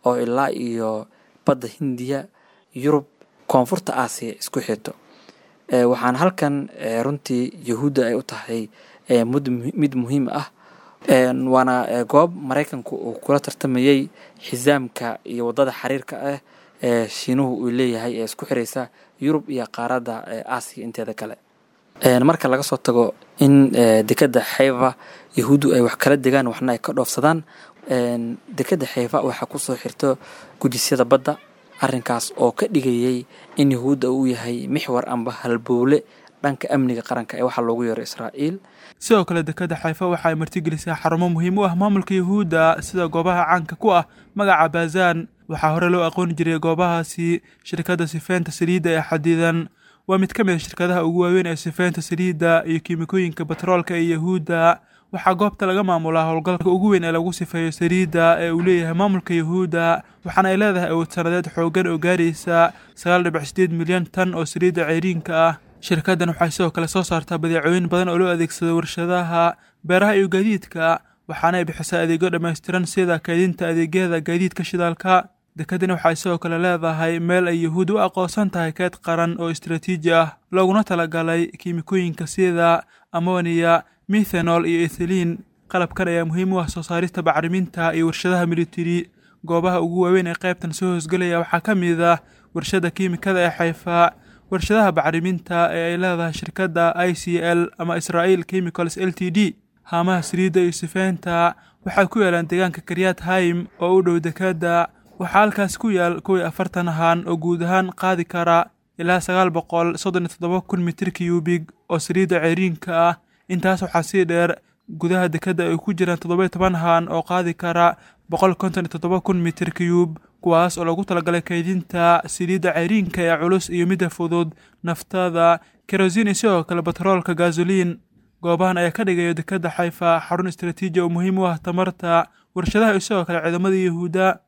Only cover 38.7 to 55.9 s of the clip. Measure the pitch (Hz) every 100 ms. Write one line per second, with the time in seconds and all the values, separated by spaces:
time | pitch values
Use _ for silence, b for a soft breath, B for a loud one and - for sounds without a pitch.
38.7 | B B B - 220 180 170 156 160 180
39.7 | 160 165 160 185 175 170 160 160 185 160
40.7 | 156 - 160 160 165 180 165 175 190 196
41.7 | 170 202 196 180 190 180 202 185 160 160
42.7 | 160 151 180 170 165 170 180 160 175 160
43.7 | 165 220 180 156 b b 202 202 170 160
44.7 | 165 165 175 180 165 165 _ - 160 156
45.7 | 160 175 180 165 170 180 160 165 160 165
46.7 | 160 180 170 165 - 170 170 b b -
47.7 | 170 170 180 165 160 - 185 170 - 170
48.7 | 180 170 160 156 160 156 165 165 165 160
49.7 | b b b - 190 190 - 202 175 -
50.7 | - 175 180 165 170 175 185 175 165 170
51.7 | 151 180 170 156 170 180 160 170 165 165
52.7 | 165 - 165 165 190 180 156 156 160 180
53.7 | 180 170 170 170 160 170 190 151 170 165
54.7 | 170 b b b 185 - 180 208 - 190
55.7 | 190 196